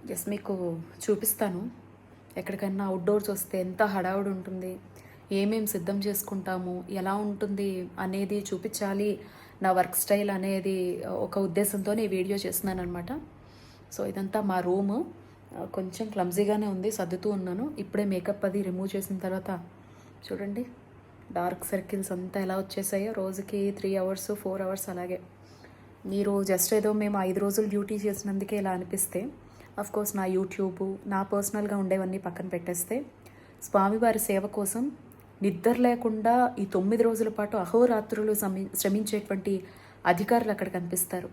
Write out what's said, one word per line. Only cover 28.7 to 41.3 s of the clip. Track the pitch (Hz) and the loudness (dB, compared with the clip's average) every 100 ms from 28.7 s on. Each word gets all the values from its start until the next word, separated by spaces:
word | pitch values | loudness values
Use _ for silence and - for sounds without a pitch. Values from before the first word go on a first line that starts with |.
అనిపిస్తే, | 180 180 196 - 180 247 - - - - - | -2 -4 -2 -2 -2 -4 -10 -20 -20 -12 -8
of | 208 214 | -4 -2
course | 208 202 | -2 0
నా | 185 | 0
YouTube, | 185 190 - 190 180 190 196 - | 0 0 -2 -2 -2 -4 -4 -2
నా | 196 | -2
పర్సనల్గా | 196 202 202 214 208 202 | 0 0 0 -2 0 0
ఉండేవన్నీ | 190 190 190 190 | 2 2 0 -2
పక్కన | 180 175 185 | -6 -6 -4
పెట్టేస్తే, | 180 175 175 - 240 285 - - - - - | -4 -4 -4 -2 -4 -4 -14 -20 -20 -20 -18
స్వామివారి | - 202 190 220 233 214 | 2 4 6 6 4 4
సేవ | - 196 196 | 2 2 2
కోసం | - 196 226 269 - - - - - | -2 -2 0 -2 -4 -18 -20 -20 0
నిద్ర | 196 170 226 240 | 0 4 2 6
లేకుండా | 247 240 240 220 220 240 240 247 | 4 4 0 2 4 6 4 2
ఈ | 196 | 0
తొమ్మిది | 190 190 226 | 2 4 6
రోజుల | 233 220 220 | 4 4 0
పాటు | 220 208 214 | 0 0 0
అహోరాత్రులు | 180 226 240 220 214 214 214 | 4 6 6 4 0 0 2
శ్రమి-, | 208 202 190 196 - | 2 0 -2 -4 0
శ్రమించేటువంటి | 202 202 208 208 208 196 196 190 185 - - - - | 2 2 2 -2 -2 -2 0 -2 -4 -18 -20 -2 4
అధికారులు | 175 196 240 226 | 4 6 4 4
అక్కడ | 202 180 | 0 -2
కనిపిస్తారు. | 180 175 175 - 185 180 | -2 -2 -2 -2 -4 -6